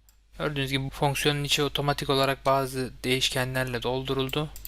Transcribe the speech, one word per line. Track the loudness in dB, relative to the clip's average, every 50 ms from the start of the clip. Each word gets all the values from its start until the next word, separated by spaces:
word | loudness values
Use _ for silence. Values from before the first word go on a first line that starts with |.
| _ _ _ _ _ _ -8 -4
Gördüğünüz | -4 -2 -2 -2 -2 0
gibi | 0 -2 -2
bu | -2
fonksiyonun | -4 0 0 0 2 2 2 2 2 2 0
içi | 0 2 2 0
otomatik | 0 0 0 0 0 0 0 2 2
olarak | 4 4 4 4 2 0 2
bazı | 2 2 2 2 0 -2 -4 -4 -4 -6 -4 0
değişkenlerle | 2 2 2 2 0 0 0 -2 0 0 -2 -2 0 -2 -2 -2
dolduruldu. | -2 -2 -2 -2 -2 -2 -2 -2 -2 -2 -2 -4 -4 -6 -12 -10